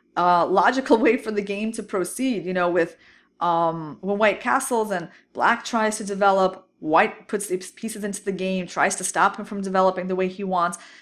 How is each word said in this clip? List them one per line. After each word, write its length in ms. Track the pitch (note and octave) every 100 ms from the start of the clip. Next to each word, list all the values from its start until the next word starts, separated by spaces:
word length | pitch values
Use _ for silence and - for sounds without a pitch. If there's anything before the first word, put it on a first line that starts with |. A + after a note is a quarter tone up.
| _ -
uh, 300 | F3+ F3 D3
logical 520 | F#3+ G3+ B3+ C4 A#3+
way 200 | A#3 A#3+
for 140 | -
the 100 | G#3
game 320 | F#3+ G3+ A3
to 100 | A3
proceed, 640 | G3 G3+ F3+ - C4 A3 E3
you 80 |
know, 160 | F#3 F3
with, 260 | F3 E3 - _ _ _ _
um, 560 | F3 E3+ E3+ E3 D#3+ -
when 180 | F#3 G3+
white 220 | G#3+ F#3+
castles 520 | B3 B3 C4 A#3+ G#3+
and 180 | F#3 D#3+ - _
black 320 | - A#2+ A#3 -
tries 320 | A#3+ G#3+ G#3+
to 80 | G3+
develop, 640 | G3+ G3+ G3 F#3 F#3+ - _
white 480 | D#3 D#3 A3 - -
puts 200 | G#3+ F#3+
the 100 | F#3 F#3 -
pieces 280 | A3+ G#3+
into 200 | G#3 G3
the 80 | -
game, 360 | F#3 F#3+ F#3+ F3+
tries 280 | - D#3 -
to 80 |
stop 340 | F#3 D#3+ F#3+ G3+
him 80 | G#3+
from 160 | G3+
developing 460 | F#3+ F#3+ F#3 F#3 F#3
the 80 | F#3
way 120 | F#3
he 160 | F#3
wants. 340 | G3 F#3 F3 F#3 - -